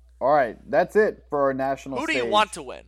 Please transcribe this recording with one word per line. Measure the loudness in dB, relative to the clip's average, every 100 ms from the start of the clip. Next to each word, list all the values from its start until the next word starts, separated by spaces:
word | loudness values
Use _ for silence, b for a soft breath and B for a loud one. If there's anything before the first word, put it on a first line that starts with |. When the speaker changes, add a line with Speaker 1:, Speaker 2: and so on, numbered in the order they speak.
| _ -4
Speaker 1:
All | 2
right, | 2 2 -4 -2
that's | 0 2 2
it | 2 -2 _
for | 0
our | 0
national | 0 -4 -4 -8 -6
Speaker 2:
Who | -4
do |
you | -4
Speaker 1:
stage. | 0
Speaker 2:
want | 2 2
to | -4
win? | -14 -16